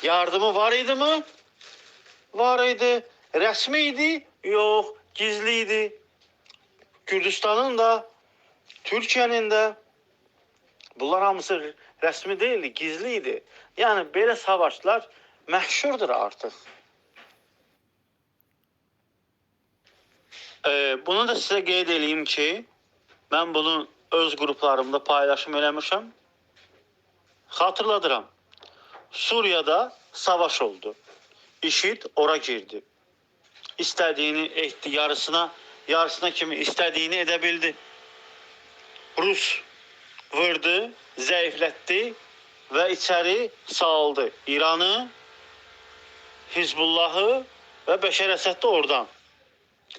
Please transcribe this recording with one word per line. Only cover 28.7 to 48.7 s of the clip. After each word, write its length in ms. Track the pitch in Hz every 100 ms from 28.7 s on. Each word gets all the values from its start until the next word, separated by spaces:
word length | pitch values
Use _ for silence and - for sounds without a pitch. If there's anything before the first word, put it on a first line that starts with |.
| _ - - -
Suriyada 800 | - - 233 208 170 151 175 254 - _
savaş 480 | - - 175 165 -
oldu. 340 | 117 95 107 - _ - _ _ - _
işid 420 | 160 - 190 226 - -
ora 220 | 151 156
girdi. 440 | 131 117 95 104 - _ _ _ _ _ _ - - -
İstədiyini 680 | 170 - 170 143 151 151 156
etdi, 440 | 160 151 - 151
yarısına, 640 | 143 147 143 - 165 170 - - - -
yarısına 440 | 165 165 - 180
kimi 240 | - 160 151
istədiyini 640 | 147 139 170 160 160 185 165
edə 160 | 170
bildi. 340 | 170 170 165 147 - - - - - - - - - - - - - -
Rus 280 | 190 190 - - - - - - - - -
vurdu, 420 | - 175 160 165 185 233 - - -
zəiflətdi 960 | 127 175 170 147 160 - - 185 233 220 - - - - -
və 140 | 135 185
içəri 580 | 180 - 175 175 214 226 - -
saldı 640 | - 165 156 147 139 117 - 139
İranı, 640 | 143 160 165 185 220 247 - - - - - - - - - - - - - - 175
Hizbullahı 880 | 170 156 160 165 165 175 208 262 262 - - - -
və 80 | 185
Bəşər 320 | 190 - 190 180
Əsəd 240 | 190 175
də 60 |
oradan. 400 | 233